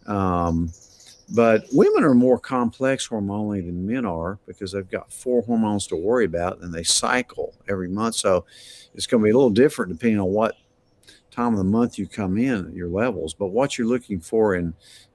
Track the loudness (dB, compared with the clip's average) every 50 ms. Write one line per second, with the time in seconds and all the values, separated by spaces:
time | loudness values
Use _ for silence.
0 | _ -4 -2 0 0 2 2 2 0 0 0 -2 -2 -4 -8 -12 -20 _ _ _
1 | -20 -20 -20 -20 _ -2 0 2 4 4 4 2 0 0 4 4 4 6 4 4
2 | 4 6 6 6 6 6 4 2 2 -2 -2 -2 -2 -2 -2 -2 -2 0 0 -2
3 | -4 -6 -6 -4 -4 -4 -4 -4 -4 -4 -4 -4 -6 -6 -6 -6 -6 -4 -4 -4
4 | -4 -4 -4 -4 -4 -6 -8 -8 _ -20 -14 -12 -10 -8 -6 -8 -6 -6 -8 -10
5 | -10 -12 -16 -10 -4 0 0 0 0 0 0 0 0 0 0 -2 -4 -4 -6 -4
6 | -2 0 2 2 2 0 0 -2 -4 -4 -6 -6 -10 -10 -10 -6 -2 -2 -2 0
7 | 0 0 0 0 -2 -4 -8 -10 -10 -10 -10 _ _ -6 -6 -4 -4 -4 -4 -2
8 | -2 -2 -4 0 2 2 2 2 0 -4 -12 -20 -20 -20 -20 -20 -20 _ -12 -12
9 | -4 0 2 2 4 4 4 6 4 4 6 6 4 4 4 0 -4 -6 -6 -2
10 | 0 0 0 2 0 0 0 0 0 0 -2 -6 _ _ _ _ _ _ _ _
11 | _ -20 -20 _ _ _ -6 -4 -2 0 0 0 0 2 2 2 0 0 -2 -6
12 | -10 -10 -8 -6 -4 -2 -2 0 0 0 -2 -4 -6 -8 -10 -10 -8 -6 -2 -2
13 | -2 -2 -2 -4 -8 -8 -6 -6 -6 -2 0 0 0 0 -2 -4 -2 -2 -2 -2
14 | -4 -6 -8 -8 -6 -2 0 2 2 2 2 0 -2 -4 -8 -10 _ -20 -20 -20
15 | -20 _